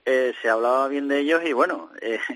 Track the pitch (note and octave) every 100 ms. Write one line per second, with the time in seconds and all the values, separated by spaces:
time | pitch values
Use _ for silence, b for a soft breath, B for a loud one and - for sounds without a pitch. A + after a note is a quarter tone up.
0 | C3 C3 B2+ - A#2 A2 A#2+ C3 C3+ C#3+
1 | C#3 C#3+ C#3+ E3 E3 B2+ F3 B2+ - -
2 | A2+ A2 -